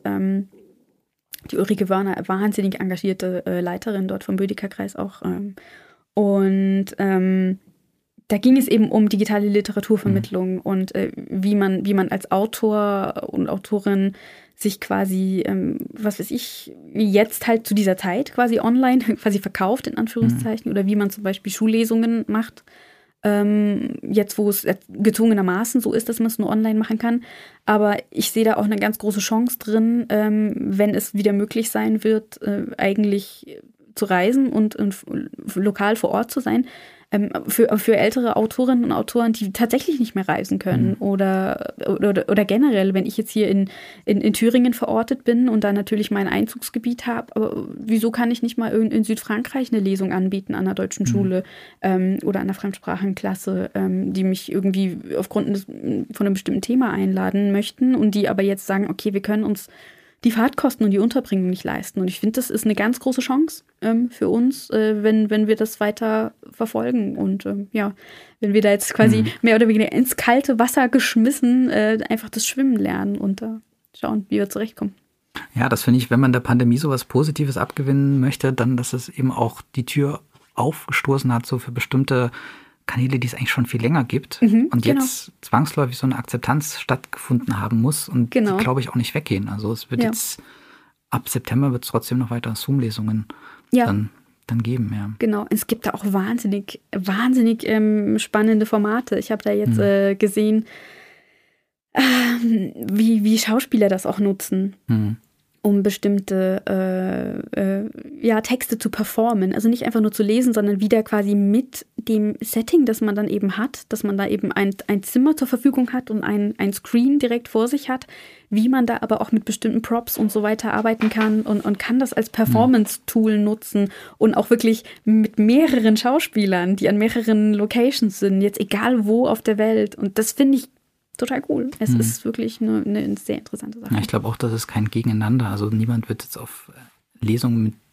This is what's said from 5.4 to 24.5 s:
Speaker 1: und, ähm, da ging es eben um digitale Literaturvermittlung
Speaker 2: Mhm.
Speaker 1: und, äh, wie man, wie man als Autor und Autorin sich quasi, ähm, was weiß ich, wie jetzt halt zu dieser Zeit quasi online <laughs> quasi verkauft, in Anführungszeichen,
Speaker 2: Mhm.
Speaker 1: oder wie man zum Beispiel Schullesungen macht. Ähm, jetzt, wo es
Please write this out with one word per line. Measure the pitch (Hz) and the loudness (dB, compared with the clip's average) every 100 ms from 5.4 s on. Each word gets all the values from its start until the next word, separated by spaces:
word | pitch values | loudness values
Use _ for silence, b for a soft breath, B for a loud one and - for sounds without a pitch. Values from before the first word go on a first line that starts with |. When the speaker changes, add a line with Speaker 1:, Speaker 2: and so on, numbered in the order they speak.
| 202 190 B B B B B | -8 -12 B B B B B
Speaker 1:
und, | - 202 196 196 190 196 196 190 - | 0 2 4 4 2 2 0 -2 -2
ähm, | 196 190 185 190 185 190 _ _ _ _ _ _ - | 0 2 2 2 0 -2 _ _ _ _ _ _ -4
da | 208 | 2
ging | 247 262 | 6 6
es | 254 | 6
eben | 220 214 | 4 4
um | 220 214 | 4 4
digitale | 208 214 208 208 | 2 0 0 2
Literaturvermittlung | 202 202 202 196 214 202 196 - 185 185 185 | 2 0 -2 0 2 2 0 0 -4 -2 -4
Speaker 2:
Mhm. | |
Speaker 1:
und, | 196 196 185 190 | -2 -2 -2 -2
äh, | 190 - | -4 -6
wie | - 190 196 208 | -8 -2 2 2
man, | 190 190 202 | 2 0 0
wie | 202 | 0
man | 185 | 0
als | 190 - | -2 -2
Autor | 190 220 - 220 214 208 202 190 - - | 0 0 0 0 2 0 0 -4 -6 -8
und | - - | -4 -4
Autorin | 196 - 208 202 196 196 196 B B B - | -4 -4 -2 0 2 0 -2 B B B -6
sich | 208 - | -6 -4
quasi, | - 196 196 185 190 190 - | -4 -2 0 0 0 0 -2
ähm, | 190 185 - - | -2 -2 -4 -8
was | - 208 202 | -6 -6 -4
weiß | 202 | -6
ich, | 240 - - - - 76 | -8 -8 -14 -18 -20 -8
wie | - 214 | 0 2
jetzt | 202 220 - - | 4 2 0 0
halt | 226 226 | 0 2
zu | |
dieser | 208 196 185 | 2 2 2
Zeit | 190 185 285 | 0 -2 -2
quasi | - 247 233 | 0 0 2
online | 226 247 262 254 | 2 4 4 4
<laughs> | 220 202 | 2 0
quasi | 220 196 | 0 0
verkauft, | 196 - 190 262 - | -2 -2 0 0 -4
in | - | -4
Anführungszeichen, | 226 233 226 240 226 220 220 | -4 0 2 2 0 -4 -2
Speaker 2:
Mhm. | 202 | -2
Speaker 1:
oder | 196 | 0
wie | 208 | 2
man | 202 | 0
zum | 208 | -2
Beispiel | 196 196 202 | -6 -4 -6
Schullesungen | - 220 220 226 226 233 233 - | -2 0 2 2 2 2 0 -2
macht. | 214 226 - _ b b b b b | -4 -4 -10 _ b b b b b
Ähm, | 208 208 208 208 208 202 - - | 0 2 2 2 2 0 -4 -8
jetzt, | - 202 202 - | -2 0 0 0
wo | |
es | 208 | 0